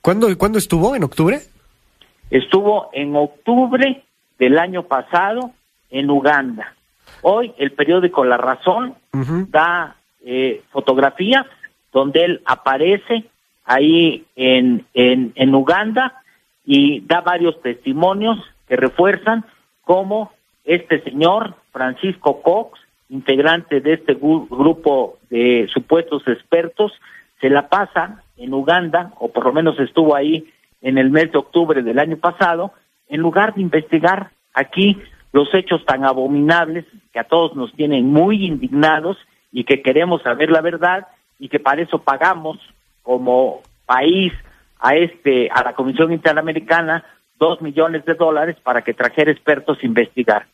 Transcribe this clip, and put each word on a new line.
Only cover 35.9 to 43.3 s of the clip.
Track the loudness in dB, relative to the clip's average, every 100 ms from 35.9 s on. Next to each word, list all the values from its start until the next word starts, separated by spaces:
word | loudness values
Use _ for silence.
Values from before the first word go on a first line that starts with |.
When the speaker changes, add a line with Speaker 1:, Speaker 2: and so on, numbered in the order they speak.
| 0
Speaker 2:
abominables | 0 0 0 0 2 2 0 -6 -10 -20 _
que | -10
a |
todos | -2 0 0
nos | -4 -10
tienen | -4 -2 0 2
muy | 2 2 0
indignados | -2 -4 -4 0 2 0 -4 -8 _ _ _
y | -10
que | -2 -2
queremos | 2 0 0 -2
saber | -2 -2 2
la | 2
verdad | 2 -2 -2 -2 -6 _ _ _
y | -6
que | -4
para | -2 -2
eso | -2 -4
pagamos | -2 0 0 -2 -6 -12 -18 _ _ _
como | -4 -2 2